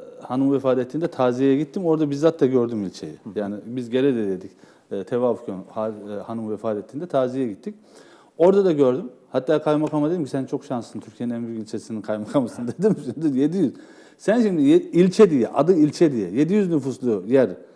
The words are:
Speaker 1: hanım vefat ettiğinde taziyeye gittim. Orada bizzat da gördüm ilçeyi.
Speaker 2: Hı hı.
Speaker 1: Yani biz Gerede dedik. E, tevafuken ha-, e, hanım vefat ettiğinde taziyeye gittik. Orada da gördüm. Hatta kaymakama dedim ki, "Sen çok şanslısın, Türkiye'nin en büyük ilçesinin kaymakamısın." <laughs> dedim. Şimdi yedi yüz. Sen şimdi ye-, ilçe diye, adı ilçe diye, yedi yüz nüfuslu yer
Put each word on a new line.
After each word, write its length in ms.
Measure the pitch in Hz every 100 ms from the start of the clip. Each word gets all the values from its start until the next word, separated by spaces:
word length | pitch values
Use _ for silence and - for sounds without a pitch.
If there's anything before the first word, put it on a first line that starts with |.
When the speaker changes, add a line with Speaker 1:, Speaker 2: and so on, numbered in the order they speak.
| - -
Speaker 1:
hanım 320 | - 127 135
vefat 240 | 139 131 127
ettiğinde 300 | 123 156 170
taziyeye 500 | - 127 123 139 135
gittim. 280 | 151 208 175
Orada 240 | 160 151
bizzat 300 | 139 160 165
da 60 | 135
gördüm 380 | 127 120 113
ilçeyi. 300 | 95 - 78 78
Speaker 2:
Hı 60 | 117
hı. 100 | 98
Speaker 1:
Yani 160 | 101 101 104
biz 240 | 127 120
Gerede 380 | 123 139 120 104
dedik. 240 | 92 98 - - _ _
E, 120 | 101
tevafuken 520 | 92 120 123 110 - 95 87
ha-, 220 | - 110 104 101
e, 40 |
hanım 380 | 101 92 113 110
vefat 260 | 104 113 104
ettiğinde 300 | 101 135 175
taziyeye 420 | 135 127 127 127
gittik. 260 | 95 - 214 _ - - - _ -
Orada 280 | 170 196 190
da 60 |
gördüm. 380 | 151 131 131 240 - _
Hatta 300 | - 131 151
kaymakama 480 | 151 151 151 151 147
dedim 140 | 180
ki, 60 | 135
"Sen 160 | 139 127
çok 200 | 131 -
şanslısın, 340 | 123 107 110
Türkiye'nin 340 | - - 120
en 140 | 117 117
büyük 120 | 113
ilçesinin 400 | 104 110 - 110
kaymakamısın." 680 | 98 107 104 294 240 - 120
<laughs> 100 | -
dedim. 160 | 208 170 131
Şimdi 340 | 117 156 127
yedi 180 | 147 185
yüz. 160 | 139 - - - - _
Sen 240 | - 226
şimdi 200 | 220 175
ye-, 200 | 139 175
ilçe 480 | - 170 185 185 208
diye, 180 | 147 110
adı 260 | - 156
ilçe 380 | 185 151 - 170
diye, 180 | 123 92
yedi 220 | 107 156
yüz 160 | 208 190
nüfuslu 540 | 160 131 120 127 104 95
yer 220 | 135 117 87 -